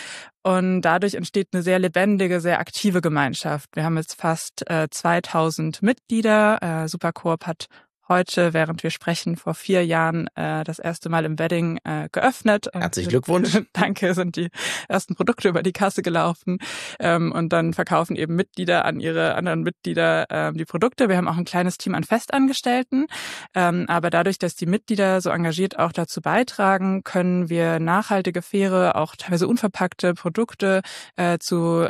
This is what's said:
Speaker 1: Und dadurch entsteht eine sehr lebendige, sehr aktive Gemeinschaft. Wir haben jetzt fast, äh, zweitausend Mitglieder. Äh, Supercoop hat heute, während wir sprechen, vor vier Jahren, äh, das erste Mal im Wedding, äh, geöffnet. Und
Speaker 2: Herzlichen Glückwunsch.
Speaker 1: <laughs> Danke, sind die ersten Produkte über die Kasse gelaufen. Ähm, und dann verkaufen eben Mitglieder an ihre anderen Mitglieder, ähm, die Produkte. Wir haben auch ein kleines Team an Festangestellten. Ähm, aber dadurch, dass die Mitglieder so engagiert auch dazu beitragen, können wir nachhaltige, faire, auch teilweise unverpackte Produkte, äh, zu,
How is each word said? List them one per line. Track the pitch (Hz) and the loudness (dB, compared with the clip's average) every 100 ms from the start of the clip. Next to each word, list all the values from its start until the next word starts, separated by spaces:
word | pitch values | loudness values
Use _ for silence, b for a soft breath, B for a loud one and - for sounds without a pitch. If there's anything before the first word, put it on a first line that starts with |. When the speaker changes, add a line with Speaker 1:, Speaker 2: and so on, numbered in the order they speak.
| B B B _ | B B B _
Speaker 1:
Und | 190 185 185 185 | 0 2 2 2
dadurch | 165 175 202 | 2 2 0
entsteht | - 175 202 - | -2 -4 -2 -2
eine | 180 | -2
sehr | 175 185 | 2 2
lebendige, | 185 180 202 196 185 175 | 2 2 4 4 2 0
sehr | 175 170 | 2 0
aktive | - - 208 180 | -2 0 2 2
Gemeinschaft. | 160 151 135 135 156 147 - | 2 2 0 -2 -4 -6 -6
Wir | - | -4
haben | 160 160 | -2 -2
jetzt | 160 - | -4 -4
fast, | 165 165 - - - | -2 -2 -6 -12 -4
äh, | 165 156 | -2 -2
zweitausend | - 170 170 - 165 160 160 160 - | -2 0 0 0 0 0 0 -6 0
Mitglieder. | 202 262 - 226 220 214 214 220 | 0 0 -2 0 4 4 4 2
Äh, | 170 160 160 | -2 -4 -4
Supercoop | 175 170 - 170 165 175 | -4 -6 -4 -2 -2 -4
hat | 160 - b b _ - | -10 -12 b b _ 0
heute, | 180 185 - 175 | 2 2 2 2
während | 160 160 165 | 2 0 -2
wir | 165 | -4
sprechen, | - - 165 175 170 | -4 -4 -2 -2 -4
vor | - | -6
vier | 160 - 185 170 | -8 0 2 2
Jahren, | 165 165 165 160 | 2 2 0 -4
äh, | - 156 156 | -6 -4 -4
das | 160 160 | -4 -6
erste | 170 165 165 | -6 -6 -2
Mal | 165 | 0
im | 156 156 | 0 -2
Wedding, | 165 170 170 160 | 0 0 -2 -4
äh, | - 151 156 | -6 -6 -4
geöffnet. | - 262 - 214 208 - | 0 0 2 0 0 0
Und | 180 | -4
Speaker 2:
Herzlichen | 175 - 87 | -4 -2 0
Glückwunsch. | 123 143 180 214 202 - | 0 2 0 2 0 0
Speaker 1:
<laughs> | |
Danke, | - 196 196 180 | -2 0 0 0
sind | 180 175 165 | 0 -2 -4
die | 170 B B B B | -6 B B B B
ersten | 190 - | -4 -2
Produkte | 175 - - 196 | -2 0 2 2
über | 170 | 2
die | 185 | -2
Kasse | - 196 - | 0 -2 0
gelaufen. | 175 165 165 165 - 185 B B B B | -2 0 0 -2 -4 -4 B B B B
Ähm, | 170 170 165 | 0 2 2
und | 170 165 | 0 0
dann | 170 165 | 2 2
verkaufen | 165 175 160 170 | -2 0 0 0
eben | 165 160 170 | -2 -2 -2
Mitglieder | - - 170 170 | -2 -4 0 2
an | - - | 2 -2
ihre | 160 165 160 | -4 0 0
anderen | - 175 165 | 0 -2 -2
Mitglieder, | 165 - 175 165 165 160 - | -2 -4 -4 0 2 2 0
ähm, | 156 156 160 | -2 -4 -4
die | 160 | -6
Produkte. | 165 247 - 226 | 0 0 2 2
Wir | 180 | 2
haben | 180 | 0
auch | 165 | -2
ein | 175 | -2
kleines | 180 180 - | 0 -2 -2
Team | 190 | -4
an | 170 | -4
Festangestellten. | - 233 - 277 269 269 247 247 254 262 311 B B B B | 0 -2 0 2 2 2 0 0 0 -2 -2 B B B B
Ähm, | 185 175 175 - | 0 2 2 0
aber | 170 170 | 0 2
dadurch, | 170 180 185 | 2 2 0
dass | 175 - | -4 -4
die | 170 | -2
Mitglieder | 202 - 208 190 190 | -2 0 0 2 2
so | 175 | 0
engagiert | 170 170 160 190 - | 0 0 0 -2 0
auch | 165 | -2
dazu | 175 165 - | 0 -4 -4
beitragen, | 156 190 254 - 196 190 190 190 | 0 2 0 2 2 4 2 0
können | - 185 180 180 170 | -2 0 2 2 0
wir | 170 165 165 | 2 2 2
nachhaltige, | 165 190 - 196 180 175 | 2 0 2 0 0 -4
faire, | - 202 196 185 180 - | -4 0 2 4 2 2
auch | 156 - | -2 -6
teilweise | - 175 190 | -2 0 2
unverpackte | 240 202 - 185 - 185 | 2 0 0 -4 0 -2
Produkte, | 170 175 185 233 - 196 190 - B B - | 0 -4 -2 -4 -2 0 0 0 B B -2
äh, | 175 170 | 0 0
zu, | - 175 165 165 | 0 0 2 2